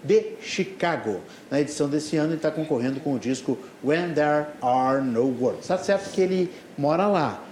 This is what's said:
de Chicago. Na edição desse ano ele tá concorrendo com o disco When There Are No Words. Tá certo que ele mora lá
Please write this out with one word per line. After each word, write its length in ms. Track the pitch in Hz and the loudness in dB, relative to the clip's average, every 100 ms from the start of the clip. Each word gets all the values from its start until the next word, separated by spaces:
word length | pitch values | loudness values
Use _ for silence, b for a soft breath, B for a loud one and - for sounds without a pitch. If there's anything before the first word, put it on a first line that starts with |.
de 300 | 143 214 214 - | 4 4 4 -10
Chicago. 800 | - - 180 - 170 151 110 95 - B B | -8 -4 -4 -2 -2 0 -2 -4 -8 B B
Na 120 | 135 | 0
edição 260 | 147 - 147 | 0 0 0
desse 300 | 147 147 160 | 0 0 0
ano 160 | 151 | 0
ele 80 | 160 | 0
tá 100 | 156 | -2
concorrendo 480 | 156 156 135 127 135 | -2 0 0 0 -2
com 140 | 143 | -2
o 60 | 131 | -2
disco 380 | 117 131 - 123 B B | -2 -2 -2 -4 B B
When 320 | 123 156 175 | 0 0 0
There 340 | 147 147 151 147 - | 0 2 2 0 -2
Are 400 | 127 123 131 135 | 2 2 4 2
No 260 | 135 117 135 123 | 2 2 0 2
Words. 280 | 123 - - | 0 -2 -2
Tá 100 | 185 | -2
certo 340 | 185 196 - | 2 0 0
que 80 | - | 0
ele 320 | 185 185 175 B B - | 2 2 0 B B -2
mora 300 | 143 165 202 | 0 2 4
lá 340 | 196 139 98 - | 4 2 -2 -12